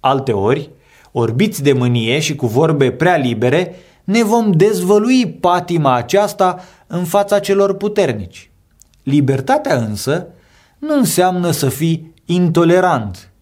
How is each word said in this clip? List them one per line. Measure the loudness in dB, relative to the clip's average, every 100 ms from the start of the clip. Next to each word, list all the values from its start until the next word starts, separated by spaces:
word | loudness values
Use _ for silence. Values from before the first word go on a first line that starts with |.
Alteori, | 0 -2 -2 -2 0 -2 -4 -18 _ _ _
orbiți | -4 -2 0 -2 0
de | 0
mânie | 2 2 0 0 -2
și | -2 -4
cu | -2
vorbe | 0 0 2 0
prea | 0 0 0
libere, | 0 0 0 0 -2 -8 -20 _
ne | -4 0
vom | 2 0 2
dezvălui | 4 4 2 2 2 4 2 0
patima | -2 0 0 0 0 2
aceasta | 0 0 0 0 0 -2 -2 -12 _ _
în | -8
fața | -2 -2 2 0
celor | 0 0 0 0
puternici. | -4 0 -2 -2 -8 -16 -20 _ _ _ _ _
Libertatea | 0 0 2 -2 0 -2 0 -2
însă | -2 -6 -4 -4 -6 -18 _ _ _ _
nu | -4 0
înseamnă | 0 2 0 0 -2
să | -2 -2
fii | -2 -2 -2 -6 _
intolerant. | _ 0 2 2 4 4 2 0 -4 -10 -18 _